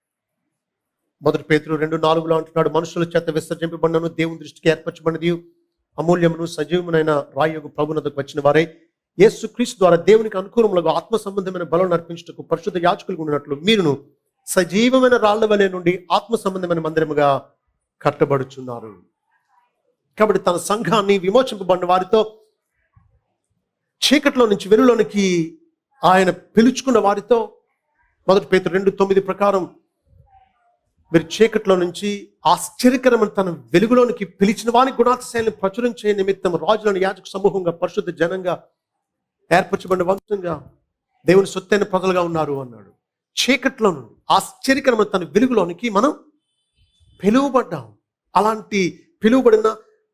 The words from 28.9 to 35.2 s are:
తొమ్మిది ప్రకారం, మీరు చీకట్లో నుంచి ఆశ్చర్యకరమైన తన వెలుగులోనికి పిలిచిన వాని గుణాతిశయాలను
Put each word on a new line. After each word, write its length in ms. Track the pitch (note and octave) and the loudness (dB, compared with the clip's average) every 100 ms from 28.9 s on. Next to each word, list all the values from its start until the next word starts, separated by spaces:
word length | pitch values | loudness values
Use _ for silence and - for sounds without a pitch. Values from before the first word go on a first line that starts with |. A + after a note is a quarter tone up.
తొమ్మిది 300 | F#3 G3 G3 | 0 2 0
ప్రకారం, 600 | F#3 F#3 G3+ F#3+ E3 _ _ _ _ _ _ _ _ _ _ _ _ _ - | 0 -2 0 0 -4 _ _ _ _ _ _ _ _ _ _ _ _ _ -2
మీరు 300 | E3 E3 - | -2 0 0
చీకట్లో 340 | A3+ A3 G3 F#3 | 2 2 0 2
నుంచి 560 | F3 F3 G3+ G3+ - _ D#3+ | 0 -4 -8 -8 -12 _ 0
ఆశ్చర్యకరమైన 840 | E3+ - - B3+ B3+ B3+ A#3 G#3 | 0 -2 0 0 2 2 2 0
తన 220 | - F#3 | -2 -4
వెలుగులోనికి 720 | D3+ - E3+ A3+ B3 A#3+ - | -6 0 2 4 4 2 -2
పిలిచిన 460 | F#3+ - G3+ G#3+ A3+ | -8 -2 0 0 0
వాని 220 | A#3+ C4+ | 2 2
గుణాతిశయాలను 580 | - A#3+ B3 | 2 0 0